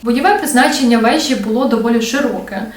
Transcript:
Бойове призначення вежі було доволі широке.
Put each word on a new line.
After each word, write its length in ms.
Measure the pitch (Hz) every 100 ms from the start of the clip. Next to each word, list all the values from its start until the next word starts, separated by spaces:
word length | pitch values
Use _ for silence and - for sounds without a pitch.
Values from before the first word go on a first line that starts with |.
Бойове 360 | 226 240 349 415
призначення 600 | 302 247 294 - 254 233
вежі 360 | 220 311 -
було 300 | 226 202 226
доволі 380 | 269 220 233 233
широке. 640 | 226 277 240 190 - 196 220